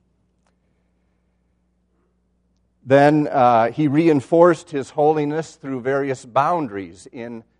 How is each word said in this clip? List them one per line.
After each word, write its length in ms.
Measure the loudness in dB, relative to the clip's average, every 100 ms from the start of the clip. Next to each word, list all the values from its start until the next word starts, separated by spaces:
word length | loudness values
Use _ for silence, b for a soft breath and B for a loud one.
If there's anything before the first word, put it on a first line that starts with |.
| _ _ _ _ _ _ _ _ _ _ _ _ _ _ _ _ _ _ _ _ _ _ _ _ _ _ _ _ 2
Then, 400 | 4 4 2 0
uh, 460 | 2 4 4 0
he 160 | -2 -2
reinforced 840 | 2 2 0 0 4 4 2 -6
his 200 | -10 -10
holiness 680 | -2 -2 0 -4 -6 -10 -16
through 240 | -12 -8
various 440 | -4 -4 -4 -8
boundaries 840 | -6 -4 -2 -4 -6 -10 -12 -16 -20
in 320 | -16 -14 -16 -20 _